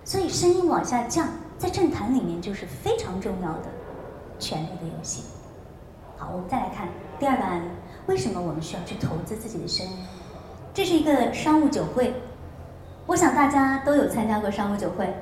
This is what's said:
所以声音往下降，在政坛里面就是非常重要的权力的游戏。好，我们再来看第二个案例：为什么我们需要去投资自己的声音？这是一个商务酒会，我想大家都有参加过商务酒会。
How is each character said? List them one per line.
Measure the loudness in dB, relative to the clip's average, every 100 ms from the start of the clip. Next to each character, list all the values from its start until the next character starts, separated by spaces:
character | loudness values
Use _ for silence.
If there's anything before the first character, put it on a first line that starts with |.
所 | -4 -2
以 | 0
声 | 4 6
音 | 6 6
往 | 4
下 | 2 0
降， | 2 0 0 -4 -12 -4
在 | -2
政 | 2 2
坛 | 2 2
里 | 2
面 | 2 -4
就 | -4
是 | -6 -8
非 | -6 0 0
常 | 0 -4
重 | -4 -4
要 | -4
的 | -4 -8 -10 -12 -12 -12 -14 -14 -8
权 | -6 -4
力 | -4 -6
的 | -8
游 | -8
戏。 | -8 -8 -10 -14 -16 -18 -18 -18 -18 -18 -18 -12
好， | -8
我 | -8
们 | -2
再 | -2
来 | -2 -6
看 | -8 -8 -12 -2
第 | 0
二 | 2
个 |
案 | 0 -2
例： | -4 -8 -14 -12 -2
为 | 0
什 | 0
么 | -2
我 | -2
们 | -4
需 | -4 -6
要 |
去 | -8 -4
投 | -2 -2 -4
资 | -8
自 | -8
己 | -6
的 | -4
声 | -4 -4
音？ | -8 -12 -12 -14 -14 -14 -14 -10
这 | 0
是 | 4
一 | 6
个 | 6 6 4
商 | 2 6 6
务 | 6
酒 | 4 0 2
会， | 2 0 -8 -14 -14 -14 -16 -16 -16 -14 0
我 | 6
想 | 6
大 | 8 6
家 | 6 4 4 4
都 | 6
有 | 6
参 | 2 2
加 | 2
过 | 0
商 | 0 0
务 | 0
酒 | -2 -2
会。 | -2 -4